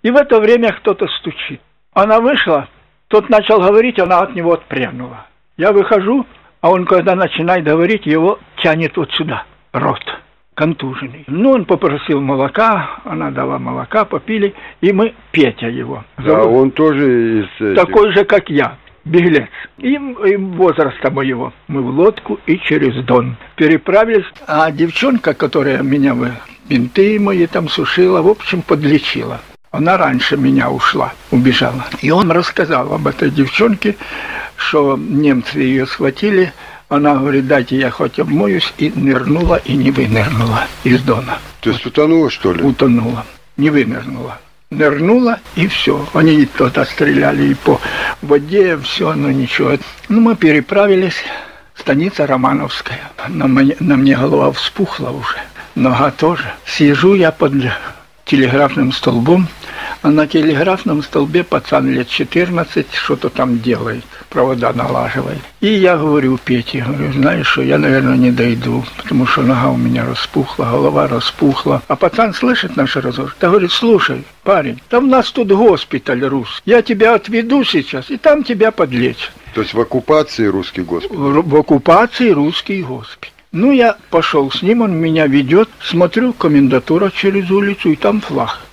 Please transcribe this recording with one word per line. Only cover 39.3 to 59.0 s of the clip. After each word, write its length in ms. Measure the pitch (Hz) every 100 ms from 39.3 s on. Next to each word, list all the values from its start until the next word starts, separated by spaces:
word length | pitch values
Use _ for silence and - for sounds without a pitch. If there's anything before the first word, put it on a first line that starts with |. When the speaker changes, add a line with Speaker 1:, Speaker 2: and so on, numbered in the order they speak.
| 156 170 175
Speaker 1:
и 100 | -
не 160 | 143 131
вынырнула 760 | 135 120 110 107 110 117 107 - -
из 180 | 131 123
Дона. 360 | 135 156 123 - - -
Speaker 2:
То 100 | 120
есть 140 | 117 120
утонула, 440 | 147 151 165 147
что 220 | - 95
ли? 100 | 87
Speaker 1:
Утонула, 640 | 143 123 135 117 113 117 - - - -
не 140 | 147
вынырнула. 680 | 147 110 123 120 123 127 - - _ _
Нырнула, 680 | 147 151 143 165 240 240 226 - -
и 100 | 185
всё. 380 | - - 143 143
Они 340 | 156 160 151 135
туда 380 | - 127 147
стреляли 640 | 131 - 147 139 143 143 143
и 60 |
по 260 | 135 - - - - - -
воде, 540 | 143 147 147 196 185 156
всё, 380 | 135 - 156
но 180 | 151 143
ничего. 380 | 135 123 - 139 139 - - -
Ну, 120 | 208
мы 160 | 233 226
переправились, 880 | 165 151 - 202 202 185 185 - - - - - _
станица 520 | - - 139 180 - 143
Романовская. 760 | 131 127 143 143 - - 120 - - -
На 200 | 165 139
мне, 260 | 131 135 -
на 160 | 160 139
мне 180 | 139
голова 380 | 127 139 143 139
вспухла 580 | 135 - - 190 - 127
уже, 280 | 135 113 - - - -
нога 360 | - 127 123 143
тоже. 320 | - 156 170 101 -
Сижу 500 | - - 147 143 180
я 180 | 196 165
под 220 | 156 156 139 123 95 - - - _
телеграфным 680 | - 135 127 135 139 156 131
столбом, 560 | -